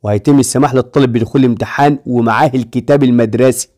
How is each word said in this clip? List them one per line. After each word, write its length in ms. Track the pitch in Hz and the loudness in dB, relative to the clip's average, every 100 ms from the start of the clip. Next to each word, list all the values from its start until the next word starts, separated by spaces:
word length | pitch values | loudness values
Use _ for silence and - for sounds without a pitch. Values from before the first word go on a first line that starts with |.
وهيتم 360 | 107 104 151 143 | -2 -2 2 2
السماح 360 | 127 131 143 | 2 0 0
للطالب 380 | 127 123 147 131 | 0 -2 -2 0
بدخول 280 | 117 113 143 | -2 -2 0
الامتحان 580 | 127 113 117 - 147 143 - | 0 0 -6 -2 0 -2 -2
ومعاه 440 | 123 117 110 147 | -2 0 0 0
الكتاب 480 | 127 113 123 117 143 | -2 -4 -6 0 0
المدرسي 640 | 131 120 110 113 131 120 - | 2 2 0 2 0 0 -10